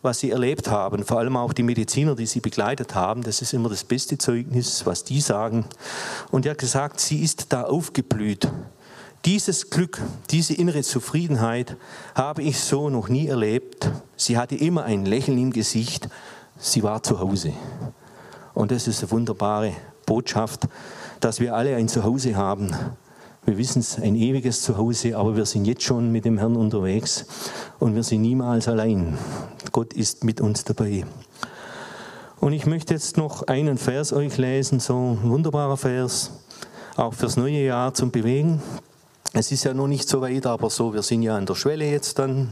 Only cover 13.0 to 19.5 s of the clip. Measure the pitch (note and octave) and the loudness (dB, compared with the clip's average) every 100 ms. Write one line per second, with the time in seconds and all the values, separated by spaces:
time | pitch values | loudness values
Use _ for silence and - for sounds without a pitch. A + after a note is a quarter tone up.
13 | G#2 B2+ D#3 C3 G#2+ A#2 - - - - | 0 0 2 2 2 0 -2 -4 -4 -4
14 | - - - A#2+ B2 C#3+ D#3 E3+ A2+ G#2 | -12 -6 0 0 0 0 2 2 2 0
15 | G2 A2+ C3+ B2+ B2+ A2+ A2 A2+ A#2+ - | 2 0 2 2 2 0 0 0 -2 -4
16 | - - - - - - - - G#2 G#2+ | -8 -14 -20 -20 -20 -8 -2 0 0 -2
17 | - G#2+ F#2+ G2 E2 D2 - - - - | 0 0 2 0 -2 -6 -10 -10 -12 -12
18 | - - - - - - G#2+ B2 A#2+ G#2 | -20 -20 -20 -20 -8 -2 0 0 0 -2
19 | G#2 A2+ A#2 G2+ G#2 | 0 0 0 0 0